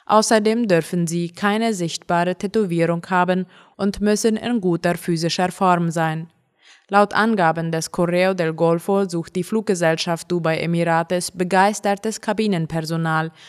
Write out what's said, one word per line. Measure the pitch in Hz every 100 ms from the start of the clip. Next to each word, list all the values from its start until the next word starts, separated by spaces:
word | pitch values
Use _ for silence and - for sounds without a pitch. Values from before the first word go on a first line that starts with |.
| -
Außerdem | 214 214 220 214 226 233
dürfen | 170 156 175 170
sie | 175 170
keine | - 202 208 226
sichtbare | 196 165 - - 175 175 180
Tätowierung | 202 220 196 170 165 170 -
haben | 185 180 180 180 - - -
und | 196 -
müssen | 208 208 226 220
in | 233 240
guter | 180 170 175 170
physischer | - 165 165 - 180
Form | - 190 175 170
sein. | 165 160 156 165 _ _ _ _ - _
Laut | 202 202 -
Angaben | 220 214 165 160 165
des | 160 160
Correo | - 175 175 185 190
del | 160
Golfo | 160 165 170 - 196 202
sucht | 170 160 185
die |
Fluggesellschaft | 170 220 214 180 165 160 - 165 -
Dubai | 175 160 160
Emirates | 165 170 170 165 170 180 -
begeistertes | - 180 185 196 208 202 202 220 214
Kabinenpersonal, | - 208 220 175 160 165 160 165 165 160 160 -